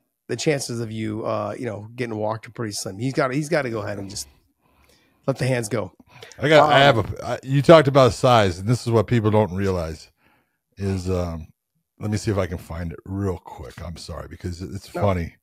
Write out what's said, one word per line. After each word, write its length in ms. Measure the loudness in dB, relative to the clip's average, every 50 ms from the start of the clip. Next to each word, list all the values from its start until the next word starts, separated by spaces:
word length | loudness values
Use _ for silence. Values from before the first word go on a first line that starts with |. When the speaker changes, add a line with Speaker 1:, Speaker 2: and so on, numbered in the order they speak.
| _ _ _ _ _ -10
Speaker 1:
the 80 | -8
chances 440 | -4 -2 -2 -2 -2 -4 -6 -8 -8
of 100 | -8 -8
you, 320 | -8 -6 -6 -6 -6 -6 -6
uh, 280 | -4 -4 -4 -4 -6 -8 -8
you 80 | -8
know, 220 | -8 -8 -10 -12 -12 -10
getting 220 | -8 -8 -6 -6
walked 300 | -6 -4 -6 -6 -8 -12
are 40 | -14
pretty 220 | -12 -10 -8 -8
slim. 260 | -8 -8 -10 -10 -8 -6
He's 140 | -6 -4
gotta, 220 | -2 0 -2 0 -2
he's 160 | -4 -4 -2
gotta 180 | -2 -2 -2 -2
go 140 | -6 -6
ahead 160 | -6 -6 -8 -10
and 100 | -10 -12
just 180 | -12 -12 -14 -14 _ _ _ _ _ _ _ _ _ _ _ _ _ _ _ _ _ _ -6
let 100 | -6 -4 -2
the 80 | -2
hands 220 | -2 -2 -2 -2 -4
go. 240 | -4 -6 -6 -8 _ _ _ _ -20 -20 -20 -20 -10 -2
Speaker 2:
I 100 | 2 4
got, 220 | 6 6 6 6
I 160 | 6 6 6
Speaker 1:
Um, 100 | 6 6
Speaker 2:
have 160 | 4 0 -4 -6 -10
a, 60 | -8
I, 120 | -8 -8 -8
you 180 | -4 -2 0 4
talked 260 | 8 10 10 10 10 6
about 240 | 6 6 6 6
size, 460 | 4 4 4 4 6 6 4 4 0 -2
and 80 | -2 -2
this 180 | -2 0 0
is 60 | 2
what 140 | 2 2 2 2
people 220 | 2 2 2 4
don't 200 | 4 4 2 2
realize 580 | 0 -2 -2 -2 -2 -2 -4 -6 -8 -12 -16 _ _ _ _ _ _ _ _ _ _ _ _ _ _
is, 340 | -6 -4 -4 -4 -4 -2 -2
um, 380 | -2 -2 -2 -4 -6 -10 -12 -16 _ _ _ _ _ _ _ _ _ -10
let 120 | -6 -4
me 80 | -4 -4
see 120 | -2 -2
if 60 | -2 -2
I 80 | -2
can 120 | -4 -4 -8
find 340 | -10 -10 -10 -8 -8 -8
it 60 | -10 -12 -12
real 320 | -8 -6 -4 -4 -4 -6 -6
quick. 440 | -10 -16 -16 -16 -16 -16 -16 -14
I'm 140 | -14 -14 -14
sorry, 320 | -14 -14 -14 -12 -12 -14 -14
because 320 | -14 -12 -10 -10 -10 -10
it, 80 | -10 -12 -12
it's 200 | -12 -14 -10 -6
Speaker 1:
No. 60 | -2
Speaker 2:
funny. 320 | 0 0 0 0 -4 -6 -10 _